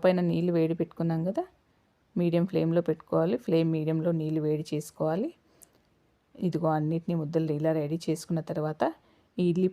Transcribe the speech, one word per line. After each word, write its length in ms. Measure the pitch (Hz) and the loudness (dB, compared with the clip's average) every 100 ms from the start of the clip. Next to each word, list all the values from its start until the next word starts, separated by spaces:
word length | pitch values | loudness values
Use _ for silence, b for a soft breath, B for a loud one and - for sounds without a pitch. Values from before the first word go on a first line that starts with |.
పైన 200 | 185 185 175 | 4 4 2
నీళ్ళు 240 | 165 175 170 | 2 2 2
వేడి 180 | 160 165 | 2 0
పెట్టుకున్నాం 420 | 170 - 165 160 170 | -4 -2 -2 0 -2
కదా, 160 | 226 359 _ _ _ _ _ _ - | -4 -6 _ _ _ _ _ _ -2
మీడియం 260 | 175 170 175 | 2 2 2
ఫ్లేమ్లో 320 | 165 160 170 165 | 0 2 2 0
పెట్టుకోవాలి. 500 | 156 - 160 165 233 - | -2 -2 0 2 0 0
ఫ్లేమ్ 240 | 165 165 160 | 2 2 0
మీడియంలో 360 | 151 160 165 165 | 0 0 0 0
నీళ్ళు 220 | 156 156 151 | -2 -2 0
వేడి 200 | 151 151 | -2 -2
చేసుకోవాలి. 580 | 151 - - 156 170 294 - b b b b b _ _ _ _ - 180 | -6 -6 -4 -2 -2 -4 -8 b b b b b _ _ _ _ -6 -4
ఇదిగో 200 | 160 165 156 | 0 0 0
అన్నిటినీ 380 | 151 165 165 170 | 0 -2 -2 -4
ముద్దలు 320 | 151 160 160 147 | -2 -2 0 0
ఇలా 120 | 160 156 | 0 0
రెడీ 200 | 147 165 - | -2 -4 -4
చేసుకున్న 340 | 160 - 165 160 | -4 -2 -4 -4
తర్వాత 320 | 165 151 151 269 - b b b - | -4 -4 0 -2 -2 b b b -2
ఈ 80 | 180 | 0
ఇడ్లీ 180 | 170 185 | 2 2